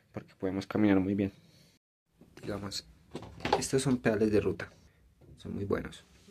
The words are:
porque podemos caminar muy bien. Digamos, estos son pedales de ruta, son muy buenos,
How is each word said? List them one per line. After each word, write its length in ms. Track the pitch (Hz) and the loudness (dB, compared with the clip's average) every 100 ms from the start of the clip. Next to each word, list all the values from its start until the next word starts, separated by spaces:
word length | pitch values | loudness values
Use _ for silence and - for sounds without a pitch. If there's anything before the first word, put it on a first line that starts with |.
| _ | _
porque 240 | 104 - | -16 -16
podemos 320 | _ 95 95 - | _ -6 -4 -2
caminar 320 | 107 107 95 | 4 6 6
muy 160 | 95 | 4
bien. 180 | 101 98 - _ _ _ _ _ _ _ _ - - | 2 0 -4 _ _ _ _ _ _ _ _ -20 -14
Digamos, 460 | - 101 101 - - - _ - - - - - | -10 -8 -8 -10 -12 -20 _ -16 -16 -8 -2 0
estos 220 | - 135 | 0 0
son 160 | 135 123 | 2 2
pedales 340 | 117 107 110 | 2 2 4
de 80 | 104 | 2
ruta, 320 | 95 82 - - - _ _ _ - - | 2 -2 -8 -16 -20 _ _ _ -20 -16
son 180 | - | -10
muy 100 | 92 | -8
buenos, 400 | 95 87 - - - - - | -2 -2 -4 -14 -20 -20 -20